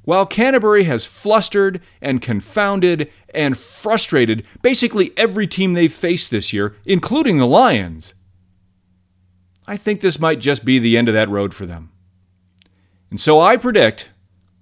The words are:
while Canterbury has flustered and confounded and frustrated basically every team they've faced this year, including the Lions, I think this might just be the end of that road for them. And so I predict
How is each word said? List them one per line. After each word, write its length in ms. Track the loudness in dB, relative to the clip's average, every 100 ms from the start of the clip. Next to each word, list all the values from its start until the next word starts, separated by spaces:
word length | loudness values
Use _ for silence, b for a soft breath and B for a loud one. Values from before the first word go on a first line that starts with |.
while 240 | -2 0 0
Canterbury 580 | 0 2 2 4 2
has 220 | 2 -2 -6
flustered 720 | -8 0 0 2 -2 -2 -4 b b
and 180 | -4 -4
confounded 880 | -4 -6 -4 -4 -2 0 0 0 -6 b b
and 240 | -4 -4 -4
frustrated 880 | -10 -12 -2 -2 0 2 2 0 b b
basically 520 | 0 0 -2 0 -2 0
every 300 | -2 0 -4
team 260 | -2 0
they've 200 | 2 0
faced 380 | 0 -4 -4 -4
this 220 | -6 -4
year, 240 | -4 -4 -6
including 540 | -4 -2 -2 -2 0 2
the 80 | 4
Lions, 680 | 4 4 2 -4 -12 -18 _ _ _ _ _ _ _ _ _ _ _ _ _ _ _ -14
I 100 | -8
think 240 | -4 -2
this 180 | -2 0
might 220 | -2 0
just 240 | -2 -2
be 140 | 2 2
the 200 | 4 2
end 100 | 2
of 60 |
that 160 | 2 0
road 240 | -2 -4
for 100 | -6
them. 260 | -14 -14 -18 _ _ _ _ _ _ _ _ _ _ _ _
And 120 | -6
so 200 | 2 4
I 160 | 6 2
predict 540 | 2 2 2 0 -18 _ _ _ _ _